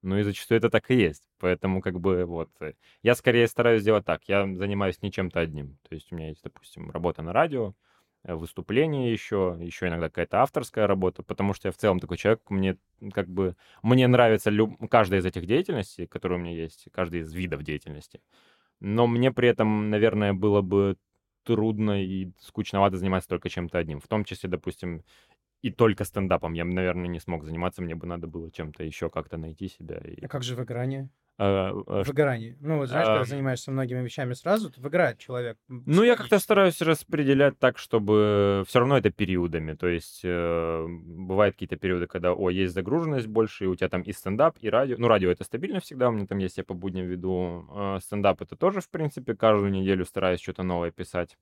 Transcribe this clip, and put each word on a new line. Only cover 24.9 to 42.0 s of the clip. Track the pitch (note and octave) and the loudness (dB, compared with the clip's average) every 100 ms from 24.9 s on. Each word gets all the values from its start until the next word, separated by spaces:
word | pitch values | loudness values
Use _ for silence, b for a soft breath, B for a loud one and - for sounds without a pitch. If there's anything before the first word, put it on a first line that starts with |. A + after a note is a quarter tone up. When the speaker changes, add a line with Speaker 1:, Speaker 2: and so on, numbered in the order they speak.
| E2 - b b b _ _ | -10 -14 b b b _ _
Speaker 1:
и | A#2 | -8
только | - A2+ F#2+ G2+ | 2 2 2 -4
стендапом | - F#2+ F2+ E2 | -4 0 0 -2
я | E2 F2 | -6 -4
бы, | |
наверное, | F2+ F2+ F2+ F2 | 0 0 -2 -4
не | E2+ | -8
смог | E2+ E2+ D#2+ | -8 -8 -8
заниматься, | E2 F2 - | -4 -4 -4
мне | F2 D#2+ | -10 -8
бы | E2+ | -8
надо | E2+ E2 | -8 -8
было | E2 E2 | -12 -12
чем-то | - D#2+ D2+ D#2+ | -12 -12 -8 -10
еще | - E2 | -6 -6
как-то | - D#2 E2 | -6 -8 -10
найти | D#2+ D#2 F#2+ | -10 -10 -12
себя | - D#2+ - | -12 -14 -14
и | - - | -14 -16
Speaker 2:
А | - | -10
как | C#3+ | -8
же | B2 B2 | -8 -8
выгорание? | B2 A#2+ B2+ C3+ C3+ _ _ _ | -8 -6 -6 -6 -10 _ _ _
Speaker 1:
А, | G2+ G2 F#2+ G2+ G2 | 0 2 0 -4 -4
а, | G2 | -4
ш-, | A2 | -2
Speaker 2:
Выгорание. | C#3 D3 A#2+ A2+ B2+ | 0 0 0 -8 -12
Ну, | C#3+ D#3 | -4 -2
вот | C3+ | -2
знаешь, | A#2+ A2 | 0 2
когда | G#2+ | 2
Speaker 1:
а, | A#2+ | 0
Speaker 2:
занимаешься | C#3 C3+ B2 - | -2 -2 -4 -4
многими | C3+ B2+ B2+ | -4 -4 -4
вещами | B2 - B2+ | -6 -6 -6
сразу, | B2 E3 G#3 G3 | -6 -2 -2 -2
то | C3 | -10
выгорает | C3+ E3 D#3 A2+ | -4 2 2 0
человек, | - B2 A#2+ A2 _ | -8 -6 -6 -10 _
м, | B2+ C3 | -12 2
Speaker 1:
Ну, | D#3+ | 4
я | A#3 A#3+ | 6 4
как-то | G#3 G#3 | 4 2
Speaker 2:
психологически. | |
Speaker 1:
стараюсь | - G#3 F#3+ E3 | 4 4 6 4
распределять | D#3+ D#3+ - D#3 C#3 C3+ C#3+ C3+ | 2 2 0 0 4 6 4 4
так, | B2+ - | 2 2
чтобы | - A#2 G#2 G#2+ G#2 G2+ G2+ G2 F#2 | -2 0 4 4 6 4 4 2 2
все | B2+ | 2
равно | B2+ C#3 | 6 4
это | G#2 | 4
периодами. | - F#2+ F#2 F2 E2 D#2 | 0 -2 0 0 -4 -6
То | D#2 F2+ | -4 -2
есть, | E2+ - - | -2 -6 -10
э, | F2+ F2 E2+ E2+ E2 E2 E2 | -4 -2 0 0 -2 -4 -6
бывают | E2+ D#2+ E2+ F#2+ F#2+ G2+ - | -10 -14 -14 -2 2 2 2
какие-то | F#2 E2 | -10 -6
периоды, | F#2+ F2+ | -2 -2